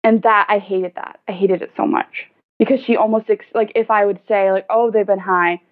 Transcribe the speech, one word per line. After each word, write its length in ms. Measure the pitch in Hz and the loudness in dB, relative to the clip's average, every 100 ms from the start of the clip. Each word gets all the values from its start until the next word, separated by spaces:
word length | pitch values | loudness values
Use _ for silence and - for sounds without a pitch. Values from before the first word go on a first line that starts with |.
And 180 | 226 220 | 2 2
that, 240 | 226 208 - | 2 2 2
I 100 | 202 | -2
hated 340 | 196 190 180 | -2 -6 -6
that. 260 | - - - - | -10 -16 -14 -12
I 40 | |
hated 300 | 185 190 185 | -2 0 0
it 100 | - - | -4 -4
so 100 | - | -2
much 420 | - - - - _ _ _ | -2 -4 -12 -16 _ _ _
because 220 | 220 262 | 0 0
she 160 | - 226 | 0 0
almost, 320 | 220 220 220 | 2 0 -2
ex-, 160 | 208 - | -4 -2
like, 180 | 233 214 | -4 0
if 160 | 226 226 | 0 2
I 160 | 214 202 | 2 2
would 140 | 196 - | -2 -2
say, 240 | 208 190 | 0 2
like, 140 | 190 - | 0 0
"Oh, 200 | 220 233 | 0 2
they've 160 | 214 202 | 0 0
been 120 | 190 | -2
high" 420 | 185 180 175 175 _ | 0 0 2 -2 _